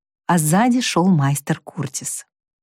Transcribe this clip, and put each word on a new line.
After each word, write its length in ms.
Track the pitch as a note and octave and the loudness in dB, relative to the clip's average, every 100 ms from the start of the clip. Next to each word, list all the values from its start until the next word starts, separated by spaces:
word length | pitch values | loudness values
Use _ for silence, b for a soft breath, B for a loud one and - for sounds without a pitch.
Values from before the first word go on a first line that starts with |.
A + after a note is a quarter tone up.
| _ _ - | _ _ -2
а 100 | E3+ | 0
сзади 420 | D3+ F3+ B3 A#3+ | 2 2 2 2
шёл 300 | A#3+ - F3+ | 0 0 2
майстер 500 | E3+ C#3 C#3+ - D#3 | 4 2 -2 -4 -6
Куртис. 680 | - - C3+ - C#3 - - _ _ _ | -8 -10 -8 -8 -10 -12 -14 _ _ _